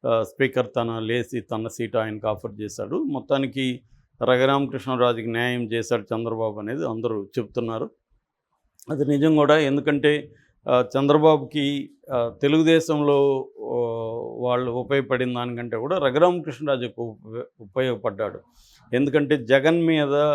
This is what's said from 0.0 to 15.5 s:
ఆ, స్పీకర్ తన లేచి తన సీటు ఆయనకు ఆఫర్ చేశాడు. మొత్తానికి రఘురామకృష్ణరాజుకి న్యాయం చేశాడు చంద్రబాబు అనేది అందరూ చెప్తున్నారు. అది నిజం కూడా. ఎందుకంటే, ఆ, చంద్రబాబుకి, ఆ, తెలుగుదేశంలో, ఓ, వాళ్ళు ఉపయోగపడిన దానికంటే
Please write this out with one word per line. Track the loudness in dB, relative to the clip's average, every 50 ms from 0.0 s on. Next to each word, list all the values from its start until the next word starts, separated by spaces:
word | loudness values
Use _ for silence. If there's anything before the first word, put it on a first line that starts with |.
| 0
ఆ, | 0 0 0 0
స్పీకర్ | -4 -2 -2 -2 0 0 -2 -2 -2 -2
తన | -4 -2 -2 -4 -4
లేచి | -4 -2 -2 -2 -2 -4 -6 -8
తన | -6 _ -6 -6 -6
సీటు | -8 -6 -8 -8 -2 -2
ఆయనకు | -2 -2 -2 -6 -6 -4
ఆఫర్ | -4 -4 -4 -6 -12 -10 -10
చేశాడు. | -10 -10 -8 -10 -8 -6 -6 -4 -4
మొత్తానికి | -4 -4 -6 -2 _ 0 0 0 -2 -4 -4 -4 -4 -4 -6 _ _ _ _ _ _ _ _ 2
రఘురామకృష్ణరాజుకి | 2 4 4 4 4 4 2 0 -2 -6 -8 -6 -4 0 2 2 2 2 0 -4
న్యాయం | -4 -2 -2 -2 0 -2 -2 -4 -2
చేశాడు | -2 -4 -2 -2 -2 -4 -2 _ -6
చంద్రబాబు | -4 -4 -4 -4 -4 -4 -4 -4 -6
అనేది | -8 -8 -6 -6 -6 -6
అందరూ | -6 -4 -4 -4 -4 -4 -6 -6 _ -6
చెప్తున్నారు. | -6 -4 -6 -6 -6 -4 -6 -6 -6 -8 _ _ _ _ _ _ _ _ _ _ _ _ _ _ _ _ _ _ -10 -8
అది | -4 -2 0
నిజం | 2 2 4 4 4 6
కూడా. | 6 6 6 6
ఎందుకంటే, | 4 4 2 0 0 0 0 0 2 2 2 2 2 -4 -10 -20 _ _ _ _ _ _ 2
ఆ, | 2 2 2 2 0 0
చంద్రబాబుకి, | 4 4 4 6 8 6 6 4 0 -4 -4 -2 -2 -2 -2 -4 -6 -10 _ _ _ -4
ఆ, | -2 -2 -2 -2 -4 0
తెలుగుదేశంలో, | 0 2 4 4 6 6 6 4 4 2 -2 0 2 2 4 4 4 2 2 0 -4 -10 _ -14
ఓ, | -8 -6 -2 -2 -2 -2 -4 -6 -6 -6 -8 -8 -10 -10 -8 -4 -2
వాళ్ళు | 0 0 0 0 -2
ఉపయోగపడిన | -4 -6 -4 0 0 -2 0 0 -2 -2 -2 -2 -4
దానికంటే | -4 -6 -6